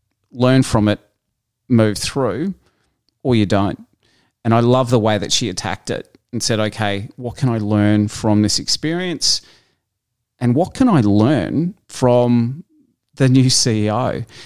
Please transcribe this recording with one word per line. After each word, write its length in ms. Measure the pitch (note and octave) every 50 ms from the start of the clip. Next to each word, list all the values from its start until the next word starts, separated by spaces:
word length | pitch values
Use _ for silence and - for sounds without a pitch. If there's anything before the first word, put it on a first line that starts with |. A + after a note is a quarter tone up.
| _ _ _ _ _ _
learn 320 | - A#2+ B2 B2+ C3 C3 B2+
from 260 | - - A2 G#2 G#2
it, 100 | G#2+ - _ _ _ _ _ _ _ _ _ _ _ _ _ -
move 280 | B2 A2+ A2 G#2+ G2
through, 560 | - - - - C#3 C3 G#2+ F2+ B2 E3+ G3 F3+ _ _ _ _ _ _ _ _ _ _ _ _ _ -
or 120 | C3 B2
you 100 | A2 G#2
don't. 340 | F2 G#2 G2 G2+ F#2 - - A#3 _ _ _ _ _ _ _ _ _ _ _ -
And 80 | A2+ A#2
I 60 | A#2
love 300 | A#2+ B2 B2+ C3 C3 A#2+
the 100 | B2+ A2+
way 180 | G#2 A2 G#2+
that 140 | G2+ - -
she 180 | - - B2+ G2+
attacked 400 | F#2 - - E2+ F2+ - - -
it 280 | - - - _ _ _ _ - -
and 100 | A2 -
said, 160 | - A2+ G#2+
"Okay, 500 | G#2+ G#2+ - - G#2+ G2+ G2+ G2+ G#2+ - -
what 220 | - B2 A#2 -
can 120 | - C3+ B2
I 80 | A#2 A2
learn 480 | G#2 G#2 G#2+ G#2 G#2 G#2 G#2+ G#2 G#2
from 340 | G#2 - - - A2 G#2 G#2+
this 180 | G#2+ G#2 - -
experience? 840 | - - - - - D#3 E3 F3 F#3 F3+ E3 - - - - - - - _ _ _ _ _ _ _ _ _ _ _ _ _ _ _ _ _ -
And 160 | B2 A#2+ A#2+
what 180 | D3 F#3 - -
can 160 | - C4 B3
I 120 | G3 C#3
learn 720 | G#2 G#2 G2+ G#2 G#2+ C3+ D#3 A2+ D2+ G1+ - C3+ E3+ F3+ - _ _
from 760 | - - - C3 B2 B2 B2 B2 A#2+ A#2+ A#2+ A#2 A#2+ C3+ E3 - _ _ _ _ _ _ _ _ _ _
the 140 | - C3+ C3
new 200 | B2+ C3+ B2+ B2+
C 360 | - - - B2+ A2 G#2+ G#2
E 60 | G#2+
O?" 320 | G#2 A#2+ B2+ G#2 - - A#2 _ - - -